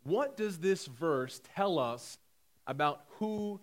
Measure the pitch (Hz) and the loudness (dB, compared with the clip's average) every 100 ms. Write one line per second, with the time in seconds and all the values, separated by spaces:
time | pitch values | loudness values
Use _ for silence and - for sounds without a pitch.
0 | 131 202 277 220 214 175 180 190 - 120 | 0 0 0 -2 -4 0 0 0 -2 -2
1 | 165 139 131 - - - 196 165 123 120 | 2 2 0 -8 -12 0 2 4 2 -2
2 | - - _ _ _ _ - 135 147 147 | -10 -18 _ _ _ _ -8 2 2 2
3 | - - 214 214 208 202 | -10 -4 -2 -2 -4 -6